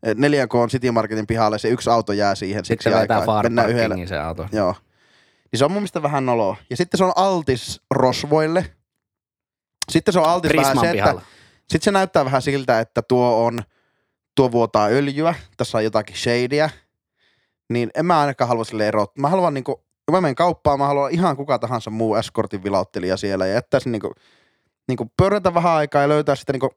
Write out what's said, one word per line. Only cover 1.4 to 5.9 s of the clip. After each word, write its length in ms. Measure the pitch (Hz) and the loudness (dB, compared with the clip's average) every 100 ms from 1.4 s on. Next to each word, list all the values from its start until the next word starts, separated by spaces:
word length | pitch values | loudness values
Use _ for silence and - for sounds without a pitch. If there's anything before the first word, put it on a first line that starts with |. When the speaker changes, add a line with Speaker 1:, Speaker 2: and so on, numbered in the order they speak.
| 107 107 | 0 0
Speaker 1:
se 100 | 110 | 0
yksi 200 | 120 - | 0 2
auto 240 | 117 107 | 0 2
jää 220 | 101 101 98 | 0 0 0
siihen 300 | 95 101 92 | -4 -6 -4
Speaker 2:
Sitten 80 | |
Speaker 1:
siksi 100 | 113 | -2
Speaker 2:
se 60 | - | 2
vetää 280 | 95 104 117 | 2 2 0
Speaker 1:
aikaa, 60 | 117 107 | 2 0
Speaker 2:
far 100 | 113 | 0
Speaker 1:
mennään 240 | 117 110 | 2 2
yhdellä. 140 | 120 | 2
Speaker 2:
parkingiin 240 | 113 92 90 | 0 -2 -6
se 100 | 85 | -6
auto. 280 | 78 82 90 | -6 -8 -6
Speaker 1:
Joo. 240 | 107 92 92 _ _ _ _ _ _ _ | -2 -2 -2 _ _ _ _ _ _ _
Niin 80 | 107 | 0
se 60 | 139 | 0
on 60 | |
mun 100 | 196 | 0
mielestä 200 | 202 | -4